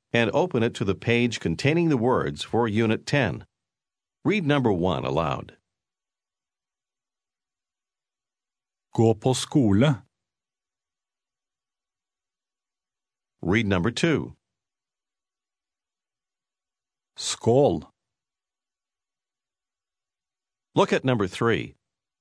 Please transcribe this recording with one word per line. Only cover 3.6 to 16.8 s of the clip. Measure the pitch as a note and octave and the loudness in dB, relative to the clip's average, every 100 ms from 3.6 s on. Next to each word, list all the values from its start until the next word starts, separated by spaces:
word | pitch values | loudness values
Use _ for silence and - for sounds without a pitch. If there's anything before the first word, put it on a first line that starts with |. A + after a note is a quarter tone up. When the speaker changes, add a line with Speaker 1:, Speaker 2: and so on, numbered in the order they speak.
| _ _ _ _ _ _ | _ _ _ _ _ _
Speaker 1:
Read | - G#3 D3 | -4 -2 0
number | D3 A#2+ | 0 0
one | F2+ F2+ C#2+ | 0 0 -2
aloud. | B1+ C#2+ D#2 C2 - - _ _ _ _ _ _ _ _ _ _ _ _ _ _ _ _ _ _ _ _ _ _ _ _ _ _ _ _ _ _ _ _ _ | -2 -2 -2 -6 -10 -20 _ _ _ _ _ _ _ _ _ _ _ _ _ _ _ _ _ _ _ _ _ _ _ _ _ _ _ _ _ _ _ _ _
Speaker 2:
Gå | - A2+ | 2 2
på | G#2+ C3 | 4 0
skole. | B2+ - D#3 A2 G2 D3 A2+ - _ _ _ _ _ _ _ _ _ _ _ _ _ _ _ _ _ _ _ _ _ _ _ _ _ _ _ _ _ _ _ _ - | -2 0 2 4 4 2 0 -6 _ _ _ _ _ _ _ _ _ _ _ _ _ _ _ _ _ _ _ _ _ _ _ _ _ _ _ _ _ _ _ _ -8
Speaker 1:
Read | F2 G#2+ G#2 | 0 0 2
number | F#2+ F2 | 0 0
two. | A#2+ E3+ B2+ B1 - _ _ _ _ _ _ _ _ _ _ _ _ _ _ _ _ _ _ _ _ _ _ _ _ | 0 0 0 -4 -14 _ _ _ _ _ _ _ _ _ _ _ _ _ _ _ _ _ _ _ _ _ _ _ _